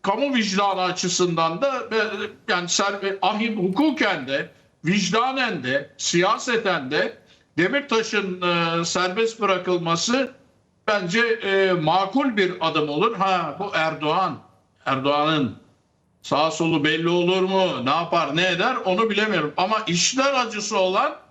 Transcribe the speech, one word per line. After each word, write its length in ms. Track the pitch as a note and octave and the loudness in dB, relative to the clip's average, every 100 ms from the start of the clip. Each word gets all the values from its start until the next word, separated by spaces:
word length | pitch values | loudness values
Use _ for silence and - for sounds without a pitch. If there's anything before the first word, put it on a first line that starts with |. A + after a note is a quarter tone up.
kamu 340 | G3 A3 C#4+ B3+ | 0 0 0 0
vicdanı 460 | G3 F#3+ G3+ F#3+ | 0 0 0 0
açısından 800 | F3+ F3 F3+ F3 F3+ E3 E3 E3+ | -2 -2 -2 0 0 2 0 0
da 300 | C#4 B3+ A3 | -2 -2 -4
be-, 360 | A3 G#3 G3 G#3 - - | -2 -2 -4 -10 -10 -4
yani 180 | F3+ F3 | -4 -2
ser-, 520 | - G3+ G3+ G3 G3 | 0 0 -2 -4 0
ahim 360 | F#3 G#3 A3+ G#3+ | 0 0 -2 -2
hukuken 720 | F#3 F#3 D#4 C4+ A3 F3 B2+ | -2 2 2 2 0 0 -4
de, 220 | C#3 E3 - _ _ D#3 | -6 -6 -14 _ _ -2
vicdanen 760 | G#3 F3 G3 D#4+ C4+ A#3+ F3+ | 0 2 2 0 0 -4 -4
de, 260 | B2 C#3 D3 - | -2 -4 -4 -8
siyaseten 960 | - E3+ F#3 A#3+ - A3+ G#3 E3+ B2+ | -2 2 2 0 0 -2 0 -2 -2
de 260 | D3 B3 - _ _ _ - | -2 -2 -6 _ _ _ -2
Demirtaş'ın, 840 | F3+ C#4 C#4 A3+ A3 G#3+ G3 F3+ | 0 0 0 -2 0 -2 -2 -2
e, 440 | F3 E3+ E3+ E3+ E3+ | 0 0 0 -2 -2
serbest 560 | F#3 F3+ F#3+ A3+ A3 | -2 -2 0 -2 0
bırakılması 920 | G3+ F#3 F3+ F3+ E3 E3+ - B3+ C4 - _ _ _ _ - | 0 0 0 -2 0 0 0 0 -2 -8 _ _ _ _ -2
bence, 320 | G#3 F3+ G#3+ | 0 0 0
e, 540 | A#3 A3+ G3 G3 F#3+ | 2 0 2 2 4
makul 640 | F3+ D#3 F3+ G3 C4 C#4+ G#3 | 2 2 2 2 0 0 2
bir 160 | F#3 - | 0 0
adım 280 | D#3+ D#3 D3+ | 0 0 0
olur. 260 | D3 G#3+ G#3 | 0 0 2
Ha, 400 | G3 F#3 D#3+ C#3+ | 0 2 -2 -6
bu 120 | G3 | -4
Erdoğan, 680 | E3+ D#3+ D3+ D3+ E3+ F3+ B2 - _ _ _ - | 0 0 0 0 0 0 -4 -14 _ _ _ -2
Erdoğan'ın 680 | C3 C#3 D3 D3+ D#3 B2 F#2 - _ _ _ _ _ | 0 2 2 2 2 0 -6 -20 _ _ _ _ _
sağ 300 | - C#3 D#3+ | -4 0 0
solu 320 | D#3 E3 D#3+ | 0 0 2
belli 260 | D3+ D#3+ E3+ | 2 0 0
olur 320 | F3 F3 F#3+ | 2 2 2
mu? 440 | F#3+ F#3+ F#3 C3+ B2 | 2 2 2 0 0
Ne 40 | |
yapar, 460 | D#3 E3+ E3+ D3+ D3+ | 0 2 0 0 0
ne 160 | F#3 | 0
eder 240 | E3+ A3 B3+ F#3+ | 2 0 0 -2
onu 240 | F#3 A3+ | 0 2
bilemiyorum. 440 | G3+ G#3+ F#3 D3+ - | 0 0 0 -2 0
Ama 200 | F#3 A3 G#3+ | 0 0 0
işler 460 | E3+ - B3+ C4+ | 0 0 2 0
acısı 440 | C4+ A#3 G#3 G#3 G#3 | 2 -2 -4 -4 0
olan 380 | F#3 G3 C#4 D4+ - | 2 2 0 -4 -18